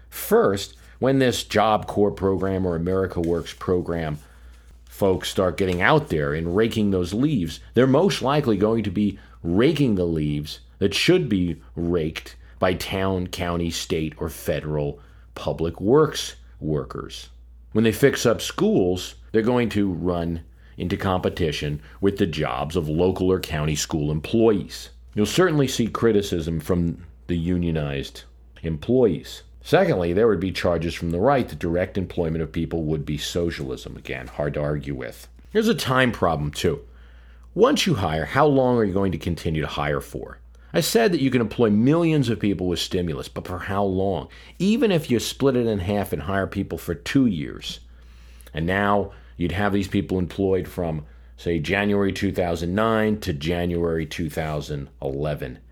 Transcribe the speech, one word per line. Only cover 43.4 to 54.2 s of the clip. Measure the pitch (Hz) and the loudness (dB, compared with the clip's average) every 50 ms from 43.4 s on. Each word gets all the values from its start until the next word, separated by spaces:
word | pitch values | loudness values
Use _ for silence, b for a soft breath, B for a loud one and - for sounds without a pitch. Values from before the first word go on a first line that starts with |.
| 92 | -10
for | - 90 87 | -8 -10 -8
how | - - 98 98 101 | -6 -4 -2 0 0
long? | 98 92 92 95 101 92 78 65 B B B B B B B | 0 0 0 0 0 -2 -2 -6 B B B B B B B
Even | 170 202 220 233 285 214 185 | 0 2 2 2 2 2 2
if | 160 - - | 2 2 2
you | 123 110 | 0 0
split | - - - - 127 139 127 | 0 -2 -4 0 0 2 2
it | 123 117 | 2 2
in | 113 107 101 | 0 0 0
half | 87 95 101 101 95 - - | 0 0 0 0 0 -2 -4
and | 76 69 | -6 -4
hire | 87 98 98 95 | -2 0 0 0
people | - - 98 95 - 87 | -2 -2 -4 -6 -4 -6
for | 80 - - 85 | -10 -6 -6 -6
two | - - - - 139 131 | -6 -4 0 2 4 4
years, | 117 92 76 69 57 50 - - - - - - b b b b b b b b b b b b b b | 4 2 0 -4 -8 -10 -12 -12 -12 -14 -14 -16 b b b b b b b b b b b b b b
and | 76 80 | -4 0
now | 85 92 98 101 101 104 101 98 98 B B B B B B | 0 2 2 4 4 4 2 0 -2 B B B B B B
you'd | 87 85 80 | -2 -2 0
have | 98 104 101 95 | 0 0 0 2
these | 101 92 90 | 0 0 0
people | - 101 85 - 92 92 | 0 -2 0 0 0 -2
employed | 90 78 - - 98 95 95 92 85 - | -2 -2 -2 -2 0 0 0 0 -2 -4
from, | - - 87 82 78 76 73 b b b b b b b | -6 -6 -4 -4 -4 -6 -8 b b b b b b b
say, | - 87 85 85 | -4 -2 -2 -2
January | 73 78 92 98 104 104 101 101 101 98 95 | 0 0 0 0 2 2 2 2 2 0 0
two | - 101 95 | -2 -2 -2
thousand | 87 - 90 87 85 80 87 85 90 | 0 0 0 0 0 -2 -2 -2 0
nine | 104 110 113 113 110 107 107 107 104 | 0 2 2 2 2 2 0 0 -2
to | - 92 80 | -2 -4 -4
January | 69 73 80 87 87 87 87 87 85 85 82 82 80 80 | -4 -2 -2 -2 0 0 -2 0 0 0 0 0 -2 -4
two | 76 - - | -6 -6 -6